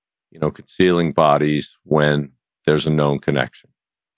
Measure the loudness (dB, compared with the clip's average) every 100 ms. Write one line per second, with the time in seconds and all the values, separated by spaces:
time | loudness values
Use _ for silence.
0 | _ _ _ -8 -8 -8 -10 0 2 2
1 | 0 2 2 2 0 -2 -6 _ -2 0
2 | 2 0 -4 _ _ _ -2 -2 0 -2
3 | -2 -2 -4 -4 -4 -10 _ _ _ _
4 | _